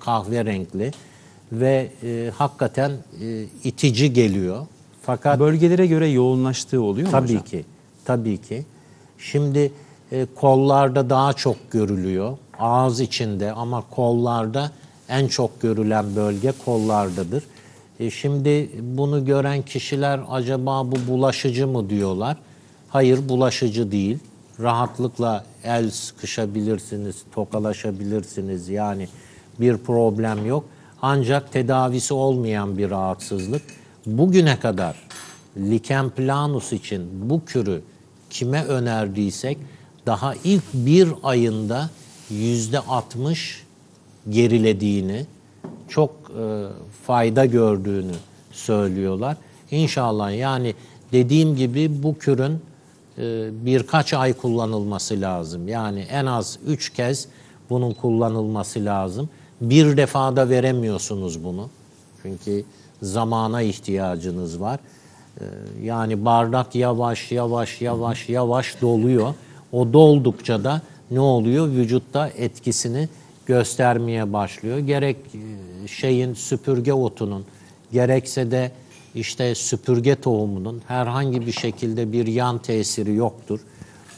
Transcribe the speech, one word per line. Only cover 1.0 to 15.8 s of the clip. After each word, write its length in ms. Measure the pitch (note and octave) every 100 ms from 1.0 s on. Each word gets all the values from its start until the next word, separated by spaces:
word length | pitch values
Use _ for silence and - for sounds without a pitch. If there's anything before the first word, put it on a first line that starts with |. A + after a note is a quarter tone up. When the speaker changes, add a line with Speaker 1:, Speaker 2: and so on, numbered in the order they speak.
| - - - - -
Speaker 1:
ve, 380 | A2+ C3 C3 A#2 -
e, 280 | A#2+ A#2 A#2 G#2
hakikaten, 540 | C#3+ - B2+ C3+ C#3+ C3 - -
e, 220 | A2+ A2 G#2+ -
itici 480 | B2+ - C#3+ A2+ C#3+
geliyor. 540 | B2 A2 G2 F2+ G#2+ D#3 - - -
Fakat 380 | - A#2+ D3 C#3
Speaker 2:
Bölgelere 460 | D3+ D#3 E3+ F3+ F3+
göre 220 | D#3 D#3
yoğunlaştığı 760 | B2+ B2+ B2+ C3 B2+ - B2+
oluyor 240 | G#2 G2+ F#3
mu 60 |
Speaker 1:
Tabii 160 | C3+ A#2+
Speaker 2:
hocam? 140 | G#2+
Speaker 1:
ki, 200 | - F2 - - - -
tabii 340 | - B2 A2 F#2+
ki. 260 | - A#2 D3+ - - - - -
Şimdi, 540 | - C#3+ C#3+ C#3+ C#3 - - - -
e, 140 | C3 C3 -
kollarda 720 | C#3 C3+ C#3 C#3 C3+ C#3 B2
daha 220 | C3 C#3
çok 240 | C3+ C3 - -
görülüyor. 680 | A2+ G2+ F#2+ F#2 F#2 A2 C#3 - -
Ağız 420 | A#2 B2 C3 A#2
içinde 520 | B2 - A2 G2 G#2
ama 320 | A2 A#2 A#2+ -
kollarda 800 | - A#2+ A#2+ A#2+ A#2 A2 C3+ D3 - - - -
en 200 | C3 B2+
çok 320 | - A#2 -
görülen 540 | A#2 A2